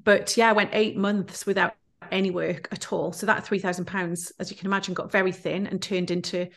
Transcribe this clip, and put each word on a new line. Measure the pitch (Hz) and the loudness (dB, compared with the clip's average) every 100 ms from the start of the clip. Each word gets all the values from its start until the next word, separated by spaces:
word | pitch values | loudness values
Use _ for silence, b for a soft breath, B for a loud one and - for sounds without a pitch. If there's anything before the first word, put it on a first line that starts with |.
but | - 202 - - | 4 4 4 4
yeah, | 226 | 6
I | |
went | 214 196 | 6 4
eight | - 220 - | 2 2 2
months | 196 208 180 - - | 0 0 -2 -6 -2
without | 196 180 - _ _ - | 2 0 -2 _ _ -4
any | 190 190 | 0 0
work | 180 160 175 - | 0 -2 -4 -8
at | - - | -10 -6
all. | 175 156 | -4 -4
So | 175 196 | -2 -2
that | - - | -2 -2
three | 202 | -2
thousand | 185 180 175 | -2 -4 -4
pounds, | 196 175 175 - - | -4 -4 -4 -8 -10
as | 190 | -10
you | - | -6
can | 190 | -2
imagine, | 196 190 175 | -2 -2 -6
got | - | 0
very | 202 185 | 2 2
thin | 180 165 160 196 | 0 -4 -4 -2
and | 190 | -4
turned | - 185 180 | -2 -2 0
into | 175 180 180 180 | -2 -2 -4 -4